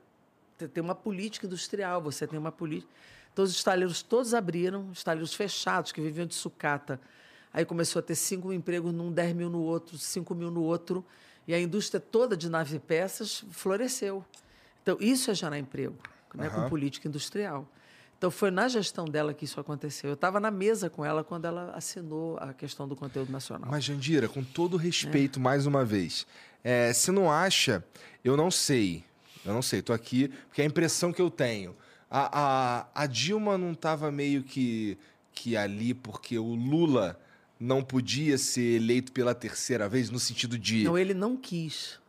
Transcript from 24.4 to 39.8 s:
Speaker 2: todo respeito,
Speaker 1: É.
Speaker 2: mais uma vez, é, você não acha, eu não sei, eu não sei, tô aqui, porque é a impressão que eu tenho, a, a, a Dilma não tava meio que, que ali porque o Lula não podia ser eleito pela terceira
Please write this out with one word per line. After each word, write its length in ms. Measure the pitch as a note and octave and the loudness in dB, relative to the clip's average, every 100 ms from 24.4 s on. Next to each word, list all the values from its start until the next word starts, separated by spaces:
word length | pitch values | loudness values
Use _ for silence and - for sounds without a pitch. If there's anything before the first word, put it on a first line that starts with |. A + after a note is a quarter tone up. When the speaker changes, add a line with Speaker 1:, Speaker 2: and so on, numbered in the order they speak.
Speaker 2:
todo 320 | C3 - F3 F3+ | -6 0 0 2
respeito, 640 | E3+ D#3+ D3 D3 C#3 C#3 | 0 0 2 4 4 4
Speaker 1:
É. 20 | |
Speaker 2:
mais 240 | B2+ C#3 C#3 | 4 4 4
uma 180 | C#3+ B2 | 4 4
vez, 420 | G#2 E2 - - - - - | 2 2 -2 -8 -12 -20 -8
é, 280 | A#2 B2 A#2+ | 2 4 4
você 180 | A#2+ - | 4 4
não 200 | F#3+ F3+ | 4 6
acha, 520 | D3+ F#3+ F#3 - G2+ - - - - | 4 4 4 4 2 -2 -18 -20 -4
eu 120 | B2 C#3 | 2 4
não 140 | E3+ | 4
sei, 520 | F3+ - C3+ G2 E2 - _ - - F2+ | 4 4 4 4 0 -8 _ -20 -14 -4
eu 80 | |
não 80 | A2 | -2
sei, 200 | B2+ G#2+ | 0 0
tô 120 | - | 0
aqui, 340 | A#2 - B2+ C3+ - - | -2 0 2 2 -2 -10
porque 140 | - | 0
é 40 | D3 | 0
a 20 | |
impressão 440 | D#3 E3 - F3 | 2 2 2 0
que 80 | F3 | 2
eu 80 | F3+ | 0
tenho, 440 | - B2+ G#2+ F#2 F2+ - - - | 2 0 0 -8 -14 -20 -20 -4
a, 720 | C3+ C#3 C#3+ C#3+ C3 B2+ A#2+ - | 0 0 2 2 4 2 0 -4
a, 100 | - | -4
a 20 | D3 | -2
Dilma 500 | A2+ C#3 G#3+ G#3 G3 | 0 0 0 2 0
não 160 | F3+ | 0
tava 380 | D#3+ E3 D#3 D3+ | -2 -2 0 0
meio 320 | C#3+ C#3+ C#3+ | 0 0 0
que, 540 | C3 C#3 B2 A2+ G#2+ F#2 - _ _ | 0 0 0 0 -2 -4 -10 _ _
que 240 | - A#2+ A2+ | -10 -2 0
ali 360 | G2+ G2+ A#2 | 0 0 -2
porque 440 | B2 G#2+ G2+ - A#2 | -2 -6 -12 -6 -4
o 160 | A2+ A#2 | -2 -2
Lula 640 | B2 D#3 E3 B2 F#2 F#2 - - _ - | 0 4 6 4 2 -2 -16 -20 _ -8
não 240 | A#2 C3 | 0 0
podia 540 | C3 C3 A#2 A#2+ D#3 C3+ | 2 0 0 0 2 2
ser 380 | - - A#2+ A#2 | 2 0 4 4
eleito 340 | A2+ B2 B2 | 4 2 0
pela 220 | - B2 A#2+ | 0 0 0
terceira 540 | G#2+ - - A#2+ | -4 -6 -2 0